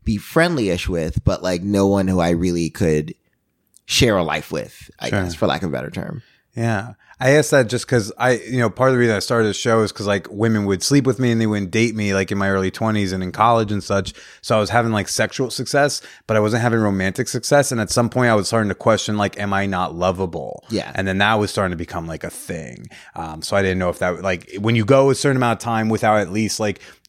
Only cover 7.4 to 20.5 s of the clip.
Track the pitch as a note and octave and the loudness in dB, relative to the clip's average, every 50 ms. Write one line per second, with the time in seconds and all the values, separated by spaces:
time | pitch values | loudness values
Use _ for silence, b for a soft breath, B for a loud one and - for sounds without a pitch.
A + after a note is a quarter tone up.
7.4 | C#3+ - D#3 C#3 B2+ G#2+ B2 A#2+ - - C3 A#2+ G2 G#2+ - - A#2 B2+ B2+ G#2+ | 4 4 4 4 4 2 0 -4 -2 0 0 0 0 -2 -4 -2 0 2 2 0
8.4 | E2 G#2+ B2+ B2+ A#2+ A2 F2 - B2+ C3 C3 B2 A#2+ A#2 G#2+ G2 - - B2 A#2 | -2 -4 -2 0 0 0 0 2 2 2 4 4 4 2 2 0 0 0 0 2
9.4 | A2 G#2+ G2 - - B2 A2+ A2+ A2 F#2+ - - G#2 G2+ G2+ G2 E2 - - G2 | 2 0 0 -2 0 2 2 2 2 0 -2 -4 -2 -2 -2 -2 -2 -6 -4 0
10.4 | A2 A#2 A2 G#2+ G2+ G2 G2 F2+ - - C#3 C#3+ B2 C3 A#2+ C3 B2+ A#2+ A#2 A2+ | 0 2 2 2 2 0 0 0 0 2 2 2 4 2 0 0 0 0 2 2
11.4 | A2+ G#2+ G#2+ G#2 G2+ F2 E2+ A2+ A#2 A#2+ G#2+ G#2+ G#2 G2+ G2 G2 G2 F2 G#2 G2+ | 0 0 0 -2 -2 -2 0 2 2 2 0 0 -2 0 0 0 0 0 -2 -2
12.4 | G2 G2 G2 F#2+ F#2+ F#2+ - - A2+ A2 A2 G#2+ G2+ F#2 F#2 F#2 F#2 F2+ E2 - | 0 0 0 0 0 -2 -2 -2 -2 -2 0 0 0 -2 -2 -4 -6 -4 -2 2
13.4 | G#2+ A#2 A#2 A2+ A2 G2+ G#2 G2+ - - G2+ G2 F#2 - - B B B B B | 2 4 4 2 2 0 -2 -4 -4 -2 -2 -2 -2 -4 -8 B B B B B
14.4 | B - A#2 A2 G#2 F#2 G#2+ A#2+ A#2+ A#2 A2 G#2 F#2+ - - - A2+ G#2+ - - | B 0 0 0 0 2 2 0 2 2 0 -2 -2 -2 -2 -2 -2 -2 -2 -4
15.4 | C3+ A#2+ - - B2 - - C#3+ C#3+ C#3+ - - B B B B B - A2 G#2+ | -4 -4 -4 -6 -6 -2 2 2 2 2 0 -4 B B B B B 0 2 2
16.4 | G#2+ G#2+ A2 A#2 A#2 A#2+ A2+ A2+ A2 G#2 G2 F#2+ F#2 F#2+ F2+ - A#2 - - B2+ | 2 2 2 2 2 2 2 2 2 2 2 2 0 -2 -2 -4 -4 -4 -4 -6
17.4 | - - D3 C#3+ C3+ - C3 A2+ G#2+ - - B2+ A#2+ A2+ - B2+ B2+ A#2+ A2+ G#2+ | 0 2 4 4 4 2 0 -2 -2 0 0 0 0 2 2 2 2 4 4 2
18.4 | F#2+ - - A#2 G#2+ G2+ F#2 - - A#2 A2 G2+ - - G#2+ G#2 G#2 G2 - - | 2 2 0 0 0 0 -2 0 2 2 2 2 2 -2 -2 0 -2 -2 -2 -4
19.4 | G2+ G2+ G2 G2 G2+ G2 F#2+ F2+ F2+ D2+ D#2+ E2+ F2+ F#2 F#2 F2+ F#2+ F2 E2 D#2 | -4 -2 -2 0 0 -2 -2 -2 -2 -4 -2 -2 0 0 0 0 -4 -6 -6 -8
20.4 | C#2 - | -10 -10